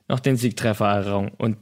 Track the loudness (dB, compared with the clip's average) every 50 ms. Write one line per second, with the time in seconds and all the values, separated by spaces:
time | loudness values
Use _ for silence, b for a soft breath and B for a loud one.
0 | B B -4 0 0 0 0 2 0 -2 -2 0 0 0 0 2 2 2 2 2
1 | 0 0 0 -2 -2 -4 -4 -4 -2 -2 -2 -4